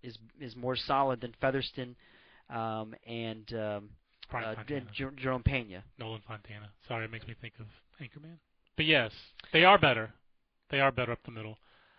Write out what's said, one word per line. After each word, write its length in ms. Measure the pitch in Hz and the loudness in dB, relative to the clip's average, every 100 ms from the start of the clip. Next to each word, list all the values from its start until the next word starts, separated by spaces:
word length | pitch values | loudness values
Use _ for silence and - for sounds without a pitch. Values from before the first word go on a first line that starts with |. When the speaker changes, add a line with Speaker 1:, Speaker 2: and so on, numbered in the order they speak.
Speaker 1:
is, 140 | 123 113 113 - | -18 -18 -20 -16
is 140 | 131 | -14
more 220 | 120 123 123 | -6 -4 -4
solid 440 | - 139 135 120 | 2 2 4 0
than 120 | 120 - | -6 -2
Featherston, 560 | 135 135 - - 123 120 _ - _ - _ | 0 0 -2 -8 -12 -14 _ -20 _ -20 _
um, 440 | 120 113 110 110 113 - | -4 -4 -4 -8 -12 -10
and, 460 | 117 113 110 107 | -6 -6 -8 -8
um, 340 | 113 107 104 104 - _ _ - | -6 -4 -4 -8 -20 _ _ -10
Speaker 2:
Brian 200 | 123 110 | -6 -6
Speaker 1:
uh, 40 | 107 | -8
Speaker 2:
Fontana. 280 | 110 143 104 | -6 -8 -8
Speaker 1:
Jer-, 180 | 104 135 139 | -8 -8 -4
Jerome 260 | 131 127 | -4 2
Pena. 400 | - 135 110 92 - - | 2 0 -4 -14 -18 -14
Speaker 2:
Nolan 220 | 113 110 - | -10 -10 -12
Fontana. 400 | 107 101 104 104 _ - | -16 -14 -18 -18 _ -8
Sorry, 200 | 117 110 | -8 -6
it 40 | |
makes 160 | 113 117 | -10 -14
me 80 | 113 | -16
think 140 | 113 - | -16 -16
of 80 | 110 - _ _ | -18 -20 _ _
Anchorman. 360 | 131 147 156 170 _ _ _ - | -18 -16 -20 -20 _ _ _ -2
But 80 | |
yes, 260 | 156 151 113 - - - - | 4 4 4 -4 -20 -20 2
they 100 | 160 | 8
are 140 | 180 202 | 10 10
better. 340 | 156 113 110 - _ _ _ _ _ | 8 4 -2 -12 _ _ _ _ _
They 100 | 139 | 2
are 120 | 139 | 4
better 200 | 127 120 | 2 -2
up 80 | 117 | -4
the 60 | - | -8
middle. 260 | 113 110 107 _ _ _ | -12 -12 -14 _ _ _